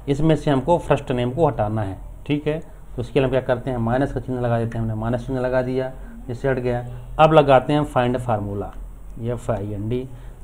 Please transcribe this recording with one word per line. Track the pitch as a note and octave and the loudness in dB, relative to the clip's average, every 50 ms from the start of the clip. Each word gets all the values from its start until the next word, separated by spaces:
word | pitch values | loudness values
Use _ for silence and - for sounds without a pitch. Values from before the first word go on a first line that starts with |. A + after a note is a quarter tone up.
| - | -4
इसमें | - C#3+ C#3 D#3 D#3+ D#3 | -2 0 2 4 4 4
से | D3+ - D3+ | 4 4 2
हमको | C#3+ C3 B2 E3+ F3 | 2 2 2 2 2
first | E3+ - - D3 C3 - - | 2 2 2 0 0 0 -2
name | C3 B2 B2 B2 | -2 -2 -2 -2
को | B2 E3 E3 | 0 2 2
हटाना | D3 A#2 - G#2+ G#2 A2 A2 | 2 2 2 0 0 0 -2
है, | G#2 G2 F#2 - - - - - - | -2 -4 -6 -8 -12 -14 -14 -10 -4
ठीक | - D3 D3 D3 | -2 -2 -2 0
है। | D3+ D3+ D#3+ | -2 -4 -4
तो | - - - - - - - - | -6 -10 -14 -16 -16 -12 -8 -8
उसके | A#2 - - - | -6 -2 0 2
लिए | C3 | 2
हम | B2+ | 2
क्या | C3 B2+ | 2 0
करते | B2 - B2+ A#2+ B2 C#3 | 2 0 0 -2 -2 -4
हैं, | B2+ | -2
माइनस | A#2+ A2+ A2+ A#2+ C3 C#3 C3+ - | 0 0 2 2 2 2 0 -2
का | C3 | -4
चिन्ह | A2+ - B2+ B2 | -4 -4 -4 -2
लगा | B2 A#2+ A#2 A#2 | 0 0 0 0
देते | A#2 A2+ A#2 | 0 -2 -2
हैं। | A2+ A2+ | -2 -2
हमने | A2+ A2 | -2 -2
माइनस | A2 A2 A#2 B2 A#2+ - | -2 -2 -2 -2 -2 -2
चिन्ह | - C3 B2+ | -2 -2 -2
लगा | B2 B2+ B2+ C3 | 0 0 2 0
दिया, | B2+ B2 B2+ C3 C3 C3 C3 - - - - - - - | 0 0 0 -2 -2 -4 -6 -10 -14 -14 -14 -12 -10 -8
इससे | A#2+ A#2 - C3+ | -6 -2 0 0
हट | C3 B2+ | 0 2
गया। | B2 B2 A#2+ B2 A#2+ - - - - - - - | 0 0 -2 -2 -4 -6 -10 -12 -12 -4 2 6
अब | D#3 D#3+ D#3+ | 6 8 8
लगाते | D#3 C#3+ C3+ C3+ B2+ C3 - D3 | 8 8 8 8 6 6 4 2
हैं | D3+ D3 | 2 2
find | D3 - C3 B2 B2 B2 | 2 2 2 2 2 0
formula, | B2 A#2+ - A2+ G#2 G2+ G2+ G2+ G2+ F#2+ E2+ - - - - - - - - - - A2+ | 0 0 0 -2 -2 -2 -4 -6 -6 -6 -8 -8 -10 -12 -12 -14 -14 -14 -14 -12 -8 -6
एफ़ | A#2 B2 A#2 - - | -6 -6 -4 -2 -2
आई | A#2 G2 G2+ G#2 G#2 | -2 -2 -2 -4 -6
एन | G2 G#2 A2 | -4 -4 -2
डी। | B2 B2+ C3 C3 - - - - - - | -2 -2 -4 -6 -12 -14 -16 -16 -14 -8